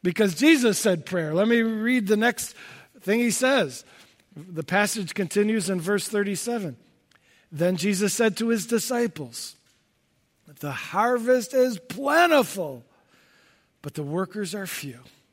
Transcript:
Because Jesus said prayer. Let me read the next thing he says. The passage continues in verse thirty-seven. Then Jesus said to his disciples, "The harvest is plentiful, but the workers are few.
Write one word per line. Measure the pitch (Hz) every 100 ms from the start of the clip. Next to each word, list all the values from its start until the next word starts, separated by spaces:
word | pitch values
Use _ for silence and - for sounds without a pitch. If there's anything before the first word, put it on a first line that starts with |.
Because | 180 175 208 160
Jesus | 285 311 240 196
said | 214 175
prayer. | - 180 156
Let | 160 214
me | 233
read | 226 220 226 254 196
the | 214
next | 233 233 - - - - - -
thing | - 220
he | 240
says. | 175 254 269 156 120 - - - _ _
The | - 180 160
passage | 143 185 208 226 180
continues | - 180 202 208 220 175
in | 185
verse | 165 202 -
thirty-seven. | 208 202 190 233 233 180 120 _ _ _ _ _ _ _
Then | 151 175 180
Jesus | 190 190 202
said | - 226 -
to | 226
his | 226 175
disciples, | 226 - 240 233 156 127 117 - - _ _ _ _ _ _ _ _ _ 147
"The | 147
harvest | 131 - 180 233 247 233 254 226
is | 262 254 220 -
plentiful, | 202 277 311 349 302 214 196 160 127 - _ _ _ _ _ _ _ _ _
but | 147
the | 156
workers | 143 165 185 214 190
are | 202 190
few. | - 143 120 131 _ _